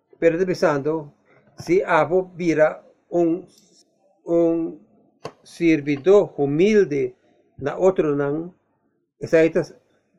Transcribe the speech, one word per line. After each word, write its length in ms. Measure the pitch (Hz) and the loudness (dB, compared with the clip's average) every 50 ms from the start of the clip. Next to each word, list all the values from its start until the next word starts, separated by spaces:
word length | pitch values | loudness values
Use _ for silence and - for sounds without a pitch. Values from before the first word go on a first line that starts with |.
| _ _ _ _ | _ _ _ _
Pero 200 | 165 165 160 170 | 0 2 2 2
te 80 | 190 | -2
pensando, 680 | 185 160 - 190 165 147 139 135 151 160 160 147 143 _ _ _ _ _ _ _ _ _ - | -4 -2 0 0 0 0 0 -2 -4 -6 -6 -10 -14 _ _ _ _ _ _ _ _ _ -14
si 240 | - 156 175 202 | -4 -2 0 0
abo 480 | - 196 170 156 147 139 175 185 180 180 - | 0 2 2 2 2 2 0 -2 -2 -4 -10
vira 500 | 151 180 165 151 151 151 160 - - - - _ _ _ _ | -6 -4 -2 2 2 2 2 0 -6 -14 -20 _ _ _ _
un, 380 | - 175 170 165 170 185 185 _ _ _ _ _ _ _ _ _ _ _ _ _ _ _ _ | -2 0 0 0 -2 -4 -8 _ _ _ _ _ _ _ _ _ _ _ _ _ _ _ _
un 560 | - 170 170 170 165 170 165 165 - - - _ _ _ _ _ _ _ _ - - - _ | -2 0 2 2 2 0 -2 -6 -8 -10 -16 _ _ _ _ _ _ _ _ -20 -20 -20 _
servidor 920 | _ - - - 170 165 160 147 139 147 143 127 131 180 202 208 165 147 - | _ -20 -8 -2 0 2 2 0 0 -4 -6 0 2 4 4 4 4 0 -2
humilde 800 | - 143 139 143 156 185 214 214 208 185 143 147 139 131 123 - _ _ _ _ _ _ _ _ | -4 -2 -2 0 2 2 4 4 2 2 2 -2 -4 -4 -6 -8 _ _ _ _ _ _ _ _
na 200 | - 131 143 170 - | -10 -8 -8 -4 0
otro 380 | 185 190 190 - 156 151 143 | 0 0 0 0 -2 -2 -2
nan, 360 | 143 143 143 147 160 170 180 - _ _ _ _ _ _ _ _ _ _ _ _ _ | -2 -2 -4 -4 -6 -8 -12 -16 _ _ _ _ _ _ _ _ _ _ _ _ _
esa 240 | 147 - 165 160 | -4 0 2 2
es 320 | 160 160 160 180 151 - - _ _ _ _ _ _ _ _ | 2 2 0 -2 -4 -4 -12 _ _ _ _ _ _ _ _